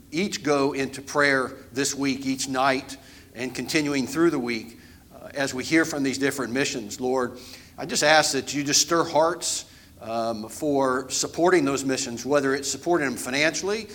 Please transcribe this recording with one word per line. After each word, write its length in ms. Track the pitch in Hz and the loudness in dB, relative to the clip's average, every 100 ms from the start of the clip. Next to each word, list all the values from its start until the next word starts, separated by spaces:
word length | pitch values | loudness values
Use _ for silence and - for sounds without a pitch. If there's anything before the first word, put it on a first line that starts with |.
| - | -8
each 300 | 156 208 - | -4 -2 -2
go 320 | 151 143 139 | 0 2 2
into 260 | 135 131 - | 0 -4 -8
prayer 540 | - 147 143 135 123 - - | -4 2 4 2 0 -8 -8
this 220 | 120 135 | -4 -2
week, 320 | 139 139 131 135 | -2 -2 -2 -2
each 220 | 131 135 | -4 -2
night, 480 | 131 135 131 - - - - - | 0 2 0 -4 -14 -18 -20 -18
and 200 | - 127 | -10 -8
continuing 520 | 123 123 160 147 143 120 | -6 -2 -2 0 0 -2
through 240 | 160 170 | 2 2
the 80 | 147 | 2
week, 400 | 120 113 104 - - - - | -2 -4 -8 -16 -20 -20 -20
uh, 140 | - - | -20 -10
as 220 | 139 139 | -4 -4
we 100 | 127 | -4
hear 220 | 123 165 160 | 2 2 2
from 160 | 151 | 0
these 160 | 135 123 | -2 0
different 340 | 139 135 117 | 0 0 -2
missions, 480 | 131 139 127 104 - | -2 -2 -2 -8 -4
Lord, 380 | 127 131 123 127 - - - - | 0 0 -2 -6 -16 -20 -18 -12
I 80 | 147 | -6
just 180 | - | 0
ask 280 | 151 156 151 | 6 6 4
that 200 | 135 - | 0 -4
you 100 | 139 | -4
just 200 | 143 135 | 0 2
stir 220 | - 170 | 2 0
hearts, 600 | - 147 165 175 - - - - - - | 4 6 6 2 -4 -6 -8 -18 -20 -16
um, 460 | 113 117 113 110 107 | -6 -2 -2 -4 -8
for 600 | - 151 139 131 127 127 | -4 0 2 2 2 -2
supporting 560 | - 139 - 175 180 139 | -4 -2 2 4 6 4
those 180 | 135 | 0
missions, 400 | 135 127 120 117 | 0 -2 -2 -6
whether 300 | 127 147 135 | 0 2 2
it's 160 | 139 - | 0 -2
supporting 360 | 139 170 175 139 | -4 0 0 0
them 120 | 120 | -4
financially, 680 | 127 135 160 160 185 220 214 | -4 0 0 0 -2 -4 -6